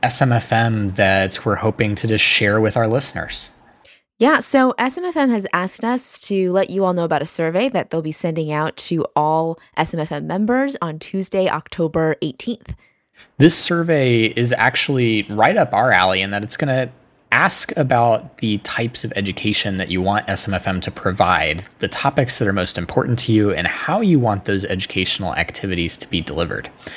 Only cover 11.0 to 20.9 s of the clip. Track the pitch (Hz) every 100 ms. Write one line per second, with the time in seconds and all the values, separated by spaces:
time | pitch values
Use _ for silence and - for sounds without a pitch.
11 | - 190 185 190 185 156 - - 165 160
12 | 160 156 156 - - 240 - - _ _
13 | _ _ - - 151 - - 170 170 156
14 | 127 117 113 - 120 123 117 - - 135
15 | 120 110 101 104 117 214 139 101 123 95
16 | 92 95 95 101 107 - 147 131 127 -
17 | _ _ _ 120 185 - - - 131 123
18 | 117 110 - - 113 104 - - 117 -
19 | 113 - 98 90 107 104 107 95 85 90
20 | 92 104 - 95 - 92 - 92 -